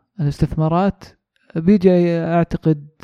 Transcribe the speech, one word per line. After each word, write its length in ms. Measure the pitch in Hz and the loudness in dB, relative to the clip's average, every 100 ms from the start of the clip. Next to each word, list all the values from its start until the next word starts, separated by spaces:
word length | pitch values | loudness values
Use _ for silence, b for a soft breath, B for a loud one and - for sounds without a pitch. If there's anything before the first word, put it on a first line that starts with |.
| _ - | _ -6
الاستثمارات 840 | 143 139 156 - 156 170 196 - - _ _ _ _ - | -6 -2 -4 -2 -2 0 -2 -4 -18 _ _ _ _ -4
بيجي 640 | 165 208 185 180 175 170 | 0 2 4 2 2 -2
أعتقد 680 | 165 170 170 - 160 151 147 _ | -2 -2 -2 -2 -2 -2 -6 _